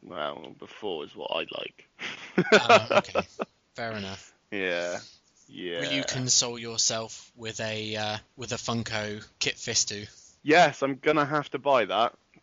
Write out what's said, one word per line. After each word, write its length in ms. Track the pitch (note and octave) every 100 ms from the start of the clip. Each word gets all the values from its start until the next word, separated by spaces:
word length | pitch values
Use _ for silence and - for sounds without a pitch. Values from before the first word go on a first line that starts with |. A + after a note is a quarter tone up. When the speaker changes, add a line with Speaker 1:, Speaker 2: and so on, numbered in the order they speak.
Speaker 1:
Well, 500 | - F2 D2+ C#2 C#2 C2
before 440 | - - G#2+ E2
is 100 | D2 -
what 160 | -
I 80 | E2 D#2+ -
like. 300 | - - - - - - - -
<laughs> 160 | -
Speaker 2:
Oh, 340 | G#3+ A#2+ A3+ A2+ -
okay. 280 | - - - - - _ _ -
Fair 160 | A2+
enough. 380 | A2 F#2+ F#2+ - _ -
Speaker 1:
Yeah. 480 | G2+ F#2 F2 F2 F#2+ - - _ _ _
Yeah. 320 | F#2 F2+ E2+
Speaker 2:
Will 100 | C#3
you 100 | C#3
console 540 | - C3 B2+ - B2 A#2+
yourself 720 | A#2 A2+ - A2+ A2+ - - -
with 240 | A2 G#2+
a, 360 | A2 A2 G#2+ G#2+
uh, 220 | G#2+ G#2+ - -
with 160 | A2
a 20 | A#2
Funko 680 | - A#2 A2+ A2 G#2+ G#2+ - -
Kit 160 | C#3 -
Fistu? 520 | - A2+ - G#2 G#2 - - _
Speaker 1:
Yes, 380 | C#3+ E3 D#3 -
I'm 140 | C3+ C3
gonna 300 | D3+ D#3 C#3
have 240 | D3+ C#3
to 80 | C#3+
buy 260 | C#3 C3 G2
that. 280 | F#2+ A#2 - _ _